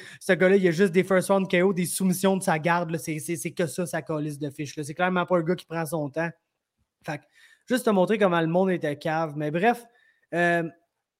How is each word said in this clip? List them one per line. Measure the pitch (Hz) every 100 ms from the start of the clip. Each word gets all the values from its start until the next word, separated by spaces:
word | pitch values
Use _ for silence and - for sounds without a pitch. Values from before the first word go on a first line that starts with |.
| - -
Ce | -
gars-là, | 180 185 202
il | 185
a |
juste | 165 202
des | 175
first | 180 190 180
round | 196 190
K | 180
O, | 185
des | 180 180
soumissions | - 190 180 190 190
de |
sa | 190 160
garde, | 160 170 175
là. | 165
C'est, | - 156
c'est, | 147 170
c'est | 175
que | - 170
ça, | - 170
sa | 165
calice | 151 156 151 143
de | 147
fiche, | 135 143 -
là. |
C'est | 143
clairement | 156 180 185
pas | 175 180
un |
gars | 165 180
qui |
prend | - 165 160
son | 165 147
temps. | 156 165 - _ _ _ _ _ _ -
Fait | 151
que, | - _ - _ -
juste | 247 -
te |
montrer | 202 180 214
comment | 196 170
le | 160
monde | 170 190
était | 175 156 143
cave. | 165 156 160 147
Mais | 151
bref, | 160 214 240 - _ _ _ _
euh, | 165 175 170 165 - _ _ _ _